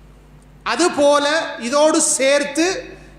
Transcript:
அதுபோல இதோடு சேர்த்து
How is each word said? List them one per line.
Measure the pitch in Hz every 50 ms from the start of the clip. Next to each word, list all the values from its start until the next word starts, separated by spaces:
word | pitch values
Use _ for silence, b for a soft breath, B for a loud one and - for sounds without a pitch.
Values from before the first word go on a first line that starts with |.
| - - - - - - - - - - - -
அதுபோல | - 196 233 233 339 349 320 285 294 285 294 285 285 285 302 330 294 - - -
இதோடு | 226 240 277 294 302 311 311 320
சேர்த்து | 277 - - - 262 269 285 285 285 285 277 311 330 370 370 - - - B B B B B